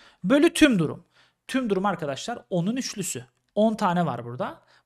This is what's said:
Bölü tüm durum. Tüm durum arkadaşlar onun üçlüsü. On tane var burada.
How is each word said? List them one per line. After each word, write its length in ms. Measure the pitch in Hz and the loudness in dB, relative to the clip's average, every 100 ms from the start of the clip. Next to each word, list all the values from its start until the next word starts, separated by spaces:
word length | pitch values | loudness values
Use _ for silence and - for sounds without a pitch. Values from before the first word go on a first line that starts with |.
| - _ | -20 _
Bölü 300 | 180 285 339 | 2 4 4
tüm 260 | - 302 208 | 6 4 4
durum. 260 | 143 - _ _ _ _ - | 0 -4 _ _ _ _ -6
Tüm 220 | 262 247 | -4 -2
durum 160 | 185 202 | 0 -2
arkadaşlar 540 | 175 147 135 - 240 - | -4 -6 -8 -8 -12 -4
onun 260 | 180 180 262 | -2 -2 -2
üçlüsü. 500 | - 208 175 - 123 _ _ - | -6 -8 -8 -8 -12 _ _ 0
On 200 | 220 214 | 0 2
tane 300 | 202 175 160 | 0 2 0
var 200 | 120 120 | -4 -8
burada. 360 | 127 208 330 _ _ | -8 -8 -10 _ _